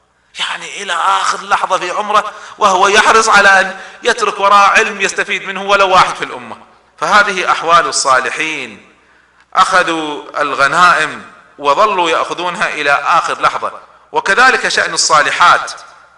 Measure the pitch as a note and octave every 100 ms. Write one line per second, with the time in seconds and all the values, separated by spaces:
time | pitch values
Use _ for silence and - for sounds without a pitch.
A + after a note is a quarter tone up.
0 | _ _ _ - - F3 E3 C#3+ G3 E3+
1 | F3 G3 F#3 F#3 G3 G3+ F#3 F#3 F3+ E3+
2 | G#3 G#3 G#3 - - - G3+ F#3+ G3 G#3+
3 | G#3 A3 A3 G#3 G3+ F#3+ F#3+ - - -
4 | A#3+ A3+ G#3 G#3 G3 G3+ G3 F#3 A3 G3+
5 | F#3+ E3+ F#3 F#3+ F#3+ F#3+ G3 G3+ G3 F#3
6 | D#3 D3+ C#3+ C3 A#2+ G#2 - _ _ _
7 | D#3 G#3 G3+ F#3 D3+ D3 D3+ E3+ D3+ -
8 | C#3+ B2+ B2 D3+ D#3 D3+ B2 G2 _ _
9 | _ _ _ _ _ - F#3 F#3 E3 E3
10 | D3+ D3 C#3+ B2+ D3 C3 C#3 D#3+ F3+ D3+
11 | D3+ A#2+ G2 - _ - C#3+ C#3+ G#3+ F#3+
12 | E3 D3 C3+ D#3 F3+ F3 D#3+ D3+ D3 C#3
13 | C#3+ E3 D3 C3+ D3+ C3 G#2 G#2 - _
14 | _ D3+ F#3+ G3 B3+ A#3 F#3 F#3+ E3+ D#3+
15 | - D#3 C#3 - F3 A#2+ - - - -
16 | _